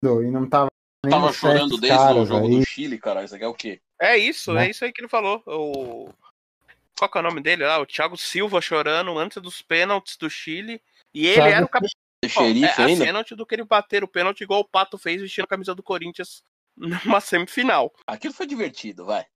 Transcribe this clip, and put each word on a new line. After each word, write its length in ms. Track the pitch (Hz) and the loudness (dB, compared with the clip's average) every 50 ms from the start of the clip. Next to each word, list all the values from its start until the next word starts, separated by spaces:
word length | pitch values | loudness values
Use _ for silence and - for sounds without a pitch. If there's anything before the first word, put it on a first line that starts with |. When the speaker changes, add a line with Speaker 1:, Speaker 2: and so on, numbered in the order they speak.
| - | 2
Speaker 1:
e 260 | 131 123 117 117 123 | 2 2 2 0 -2
não 180 | 127 131 131 131 | -2 -4 -4 0
tava 200 | 143 147 139 135 _ _ _ _ _ _ - | 2 2 2 2 _ _ _ _ _ _ 0
nem 60 | 139 | 2
Speaker 2:
Tava 160 | 139 147 147 | 4 4 4
Speaker 1:
nos 100 | 151 139 | 2 0
Speaker 2:
chorando 340 | - - 151 147 147 143 143 | 2 2 4 4 4 2 0
Speaker 1:
sete 100 | 127 113 | -2 -2
Speaker 2:
desde 160 | 110 127 127 | 2 4 6
o 40 | 131 | 8
Speaker 1:
caras 280 | 135 135 131 123 113 104 | 8 8 6 6 4 2
Speaker 2:
jogo 180 | 113 107 107 | 2 0 4
Speaker 1:
aí. 120 | 113 120 127 | 4 4 4
Speaker 2:
do 60 | 131 | 4
Chile, 320 | - - - 151 151 123 110 | 2 -2 -8 -8 -8 -8 -8
caralho, 300 | - 110 98 95 98 101 | -6 -4 -4 -4 -6 -8
você 100 | 101 98 | -12 -10
quer 100 | 90 95 | -8 -10
o 60 | - | -8
quê? 260 | - - 117 95 - _ _ _ _ | -8 -10 -12 -12 -12 _ _ _ _
Speaker 3:
É 160 | 165 196 240 | 2 2 4
isso, 360 | 226 208 247 320 - - - 170 | 4 2 0 -4 -6 -6 -4 0
Speaker 1:
Né? 140 | 160 180 | 0 0
Speaker 3:
é 40 | 185 | 0
isso 140 | 214 - - | -2 -4 -8
aí 80 | 233 240 | -8 -8
que 80 | - | -10
ele 80 | 233 240 | -14 -4
falou. 340 | - 233 214 196 202 226 220 | -2 -2 0 0 -4 -4 _
O... 640 | - - 160 151 147 143 139 131 123 117 117 113 - - _ _ _ _ _ _ _ _ _ _ _ - _ _ _ _ - | -10 -8 -6 -6 -6 -6 -8 -8 -10 -10 -14 -16 -18 -20 _ _ _ _ _ _ _ _ _ _ _ -20 _ _ _ _ -2
Qual 120 | - 196 | -2 -2
que 80 | - 190 | -2 -2
é 20 | |
o 40 | 165 | -2
nome 160 | 170 170 156 139 | -2 -4 -2 0
dele 220 | 156 175 175 143 | 0 0 0 2
lá? 140 | 143 156 160 | 0 0 0
O 60 | 143 | -2
Thiago 300 | - - - 151 165 180 | -4 -4 -4 -4 -4 -4
Silva 440 | 170 - - - 175 196 214 196 180 | -8 -10 -8 -4 -4 -4 0 0 -2
chorando 580 | 165 - 170 156 147 147 151 160 180 185 170 156 | -2 0 -2 -2 0 0 0 -2 -2 -2 -4 -4
antes 240 | 160 202 - 214 180 | -6 -6 -8 -14 -16
dos 180 | 180 175 - | -14 -16 -18
pênaltis 560 | - _ 165 165 175 196 202 196 190 - - | -8 _ 0 0 2 2 0 -2 -4 -8 -14
do 140 | - - 156 | -8 -8 -8
Chile. 500 | - - - - 160 175 202 220 233 226 _ _ _ _ _ _ _ | -8 -8 -10 -10 -10 -10 -10 -12 -14 -14 _ _ _ _ _ _ _
E 140 | 151 156 | 0 2
ele 80 | 170 190 | 4 6
Speaker 1:
Thiago 160 | 208 - - | 8 8 8
Speaker 3:
era 140 | - 160 175 | 6 4 2
o 40 | - | 2
cap-, 180 | - 151 190 202 - _ _ _ _ _ - | 0 -2 -2 -2 -8 _ _ _ _ _ -8
Speaker 2:
Xerife 140 | 120 - - | -2 2 2
Speaker 3:
Bom, 60 | 127 | 4
é, 420 | 113 113 117 139 175 151 - - | 4 4 4 4 2 4 4 4
Speaker 2:
ainda. 60 | 139 170 | 4 4
Speaker 3:
a 40 | |
cena 280 | 180 147 156 180 208 226 - 233 | 4 2 0 0 -4 -6 -8 -12
do 80 | 214 226 | -16 -10
que 80 | _ 233 | _ -8
ele 80 | 220 233 | -8 -2
bater 400 | 214 220 208 208 _ - 202 202 | 2 2 2 2 _ -2 -2 -2
o 40 | 185 | -2
pênalti 340 | _ 180 175 185 202 - 208 | _ -2 -2 -2 -2 -4 -6
igual 180 | 190 202 202 | -2 0 0
o 40 | 202 _ | 0 _
Pato 280 | _ 190 190 - - | _ 0 0 0 -4
fez 240 | 196 - 170 165 185 | -12 -6 -6 -6 -6
vestindo 240 | 196 190 - - 185 | -6 -10 -6 -6 -4
a 40 | - | -4
camisa 260 | 196 190 185 196 185 | -4 -6 -6 -8 -10
do 80 | 185 190 | -10 -6
Corinthians 640 | - 196 175 165 170 175 - 180 - - - _ _ _ _ _ _ _ | -6 -6 -6 -6 -10 -10 -12 -14 -14 -14 -20 _ _ _ _ _ _ _
<laughs> 400 | - - 165 175 180 - 202 226 | -12 -8 -8 -8 -6 0 2 2
numa 40 | 196 | 2
semifinal. 720 | 202 - - 175 175 - - - 262 262 208 151 127 - _ _ _ | 2 2 -2 -2 -2 -2 -4 -2 0 2 2 2 2 0 _ _ _
Speaker 2:
Aquilo 260 | - 214 220 - 320 - | -12 -12 -10 -10 -12 -10
foi 140 | - 381 | -10 -10
divertido, 580 | 285 285 240 214 156 123 - - 107 98 90 87 | -10 -6 -6 -6 -8 -8 -10 -14 -14 -14 -12 -8
vai. 220 | 95 107 101 92 _ _ | -6 -4 -4 -6 _ _